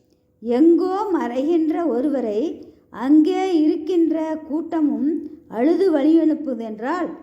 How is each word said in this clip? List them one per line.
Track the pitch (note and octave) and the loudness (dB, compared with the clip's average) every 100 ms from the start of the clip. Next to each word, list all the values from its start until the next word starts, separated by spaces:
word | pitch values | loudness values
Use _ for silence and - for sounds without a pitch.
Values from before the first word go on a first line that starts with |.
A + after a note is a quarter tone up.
| _ _ _ _ | _ _ _ _
எங்கோ | A3 A#3+ E4 E4+ F#4 F#4+ G#4+ | -2 4 6 6 4 -2 -2
மறைகின்ற | D#4+ A#3+ B3 D4 E4+ D#4 D#4+ E4 | -2 -2 -2 0 2 0 0 0
ஒருவரை | A#3 D4 C4+ A3+ G#3 D#4 - - - _ | 0 0 -2 -2 -2 -4 -6 -16 -20 _
அங்கே | - B3+ D#4 D4+ F#4 F#4+ E4+ | -6 2 4 4 0 0 0
இருக்கின்ற | D#4 F4 - F4+ D#4+ D#4 D#4+ D#4 | 0 0 -2 0 0 0 -4 -6
கூட்டமும் | - D4 E4 E4 D4 A3+ C4+ E4+ - - - | -6 -8 -4 -2 -2 0 -2 -4 -8 -16 -12
அழுது | G3+ C4+ F4 F#4+ | -2 0 2 2
வழியனுப்புதென்றால் | D#4 D4+ E4 D#4 D4+ - A#3 A3+ G#3 A#3+ F4 D4+ - | 2 4 4 4 0 -4 -8 -8 -8 -6 -4 -6 -10